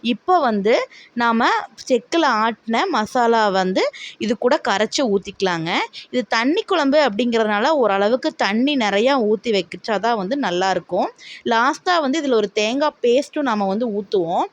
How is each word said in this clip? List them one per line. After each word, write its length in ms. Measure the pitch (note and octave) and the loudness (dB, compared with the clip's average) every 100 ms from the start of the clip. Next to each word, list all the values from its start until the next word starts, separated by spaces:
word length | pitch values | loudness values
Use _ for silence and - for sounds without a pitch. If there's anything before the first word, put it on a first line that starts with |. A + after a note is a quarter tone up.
இப்ப 320 | A#3 A#3 - F4+ | -2 -4 2 2
வந்து 320 | C#4 G#3 G3 C4+ B4+ - - | 2 0 2 2 0 -12 -12
நாம 340 | - A#3 A3+ C#4 A4 - - | -2 0 2 2 0 -4 -16
செக்குல 460 | - B3+ - - D4+ A3 | -2 -2 0 0 2 2
ஆட்டின 400 | A3 A3 - A3+ F#4+ | 0 -4 -4 -2 0
மசாலா 520 | C4+ G#3+ C4 A#3 A#3 G#3+ | -2 -2 0 2 4 2
வந்து 340 | F#3+ F#3 G3+ C5 - - - | 2 0 0 -2 -4 -18 -8
இது 140 | G#3+ A3+ | -4 0
கூட 160 | B3 C#4 | 0 0
கரைச்சு 420 | B3 G3 G#3+ - C4 | 0 -2 0 0 0
ஊத்திக்கலாங்க. 640 | G3 F#3+ F#3+ F#3+ E3+ D#3+ A3 A4+ - - | 0 -4 -4 -2 -2 -2 -4 -4 -10 -6
இது 120 | B3+ A3+ | -4 -2
தண்ணி 340 | A3+ B3 F#4 | 0 0 -2
குழம்பு 360 | A4 F4+ C#4 D4 | 0 0 2 4
அப்படிங்கறதுனால 720 | C#4 G3+ B3 A#3 G#3+ G#3 C4 | 2 0 -2 0 0 2 2
ஓரளவுக்கு 600 | D#4 A3 G3 G3+ B3+ D#4 | 2 2 2 2 0 -2
தண்ணி 380 | - G#3+ G#3+ C4 C#4+ | -2 -2 0 0 0
நிறையா 380 | G#3 G3 A#3+ C#4 | 0 2 2 2
ஊத்தி 280 | G#3 G#3+ A#3+ | 0 0 0
வைச்சாதான் 640 | G3+ F3 F3+ - G#3 A3 A#3 | -2 -2 -10 -4 -2 0 -2
வந்து 200 | F#3 C#4+ | -2 -4
நல்லா 320 | A3 F3 F#3+ | -2 0 0
இருக்கும். 360 | F3+ - F3+ D#4 - - - | -2 -2 -4 -4 -6 -20 -10
லாஸ்டா 500 | - A3+ B3+ D#4 - F4 | -2 2 2 0 -2 0
வந்து 200 | C#4+ D#4 | 0 -2
இதுல 140 | C#4+ | 0
ஒரு 160 | A3+ G3+ | 0 0
தேங்காய் 460 | G#3+ G#3+ C4 D4+ - | -2 -2 0 -2 0
பேஸ்ட்டும் 460 | B3 B3 C#4 D4+ C#4 | 2 2 0 -4 -2
நாம 160 | G#3+ G3 | -2 -2
வந்து 220 | G3 B3 | -2 -2
ஊத்துவோம். 560 | G3+ G3+ G3 E3 G3 G4 | -4 -2 -2 0 -2 -4